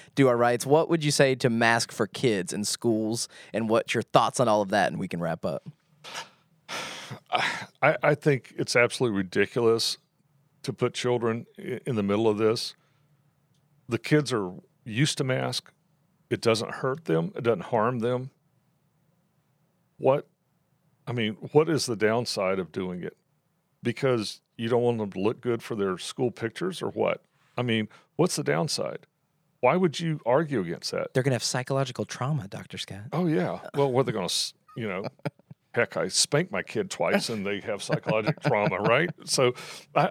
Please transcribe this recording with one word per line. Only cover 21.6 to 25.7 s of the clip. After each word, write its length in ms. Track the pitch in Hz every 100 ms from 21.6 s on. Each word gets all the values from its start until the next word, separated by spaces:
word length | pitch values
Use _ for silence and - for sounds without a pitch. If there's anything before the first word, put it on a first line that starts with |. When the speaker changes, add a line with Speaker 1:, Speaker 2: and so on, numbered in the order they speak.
| 165
Speaker 2:
is 160 | 139 -
the 100 | 101
downside 640 | 107 117 117 107 95 95
of 120 | 85
doing 320 | - 92 90
it? 140 | 85 - _ _ _ _ _ _
Because 580 | 120 - 135 120 98 - _ -
you 120 | 113
don't 120 | 120
want 140 | 120 117
them 120 | 104
to 80 | 95
look 220 | 101 -
good 200 | 123 120
for 140 | -